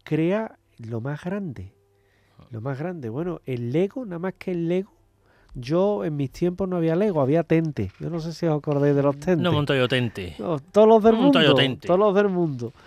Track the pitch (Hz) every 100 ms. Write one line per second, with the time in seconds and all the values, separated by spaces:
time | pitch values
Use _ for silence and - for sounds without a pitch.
0 | - 156 165 208 220 - _ - 113 113
1 | 127 147 180 202 190 107 95 _ _ _
2 | _ _ _ _ - 110 123 135 170 175
3 | 117 120 175 160 - 123 120 147 196 269
4 | 233 170 185 - - 175 165 180 196 _
5 | _ _ _ _ _ 135 120 170 196 208
6 | 185 147 135 - 175 175 190 180 165 165
7 | 214 160 131 160 165 165 160 139 98 -
8 | 151 165 165 160 170 151 147 143 143 139
9 | 139 143 185 175 180 151 147 135 127 127
10 | 120 - 87 78 202 151 - 202 220 226
11 | 214 226 277 269 151 139 135 135 - 180
12 | 214 190 202 180 165 127 117 -